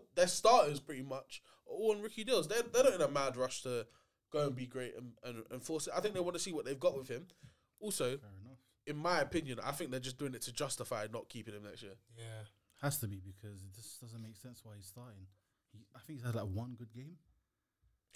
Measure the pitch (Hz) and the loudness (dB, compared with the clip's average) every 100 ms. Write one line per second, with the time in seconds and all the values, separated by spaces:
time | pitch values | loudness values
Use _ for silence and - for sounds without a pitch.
0 | - - 180 - 220 240 151 143 - 135 | 0 4 4 8 10 10 10 2 -6 -8
1 | 135 135 - - - - - 165 220 208 | -6 -6 -8 -14 -16 -20 -8 0 2 2
2 | 214 220 220 226 151 220 240 240 269 180 | -2 -6 2 2 4 0 4 8 8 8
3 | 143 143 135 123 127 - 131 120 113 - | 6 4 2 2 0 0 -2 -2 -2 -10
4 | _ _ _ 151 147 127 123 127 123 - | _ _ _ 0 2 0 -4 -6 -6 -8
5 | 123 113 123 117 - 127 127 160 151 151 | -12 -10 -10 -10 -8 -8 -4 -2 0 0
6 | 202 185 180 175 196 156 123 135 135 135 | 0 0 0 0 -2 -2 -4 2 2 2
7 | 127 123 185 - - - _ _ 208 - | -2 -8 -10 -18 -20 -20 _ _ -4 0
8 | 127 139 113 95 113 135 _ _ - 147 | 0 0 -6 -18 -18 -20 _ _ -8 -2
9 | 170 175 139 165 147 120 135 147 156 127 | 2 4 4 0 -2 -2 -4 -4 -4 -4
10 | 127 - 143 120 - 120 143 - - 110 | -6 -6 -6 -6 -6 -4 -4 -4 -4 -4
11 | 110 113 - 120 110 104 104 - 101 - | -4 -6 -8 -10 -10 -10 -12 -14 -14 -16
12 | _ 117 113 110 104 _ _ _ 143 - | _ -14 -12 -10 -12 _ _ _ -2 0
13 | 104 98 95 95 104 101 98 98 110 - | -2 -4 -10 -14 -14 -12 -14 -16 -16 -14
14 | 120 113 110 107 127 120 113 104 98 - | -14 -12 -12 -14 -16 -18 -18 -18 -16 -16
15 | 123 101 95 _ _ _ _ 107 - 120 | -16 -16 -18 _ _ _ _ -20 -20 -18
16 | - 147 120 117 101 95 123 117 113 113 | -14 -6 -2 -2 -2 -4 -6 -8 -14 -14
17 | 143 175 _ _ _ _ _ _ _ _ | -16 -16 _ _ _ _ _ _ _ _
18 | _ | _